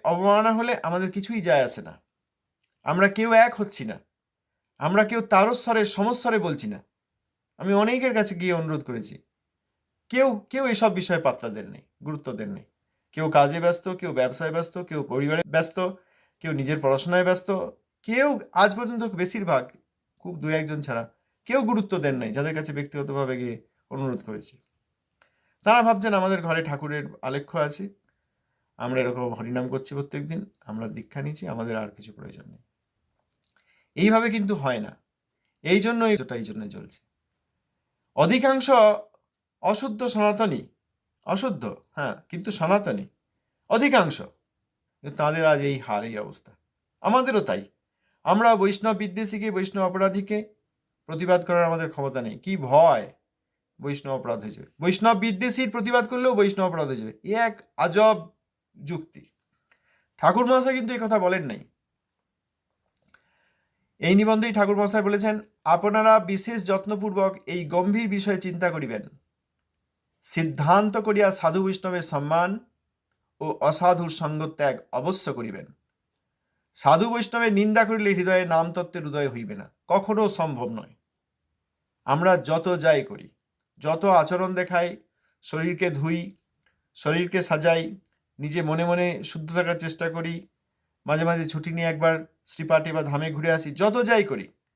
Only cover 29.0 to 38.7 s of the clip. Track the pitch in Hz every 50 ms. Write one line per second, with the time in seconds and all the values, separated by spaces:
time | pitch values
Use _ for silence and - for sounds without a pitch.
29 | 127 123 123 131 123 120 120 120 113 117 123 127 127 127 131 131 131 - 143 139
30 | 139 143 - 147 147 151 160 - - - _ _ _ - 107 110 113 110 - 113
31 | 107 - - 143 143 147 151 - 190 165 120 117 113 117 113 110 107 104 - -
32 | 101 110 101 - - - - - - - - - _ _ _ _ _ _ _ _
33 | _ _ _ _ _ _ _ _ _ _ _ _ _ _ _ _ _ _ - -
34 | 180 214 220 226 233 226 214 226 202 196 208 151 139 135 123 110 104 - - _
35 | _ _ _ _ _ _ _ _ _ _ _ _ - 156 185 208 196 226 233 233
36 | 226 220 208 - 127 - 127 117 110 107 107 107 107 101 - 98 - - - -
37 | _ _ _ _ _ _ _ _ _ _ _ _ _ _ _ _ _ _ _ _
38 | _ _ - 131 151 175 247 247 262 269 269 262 262 269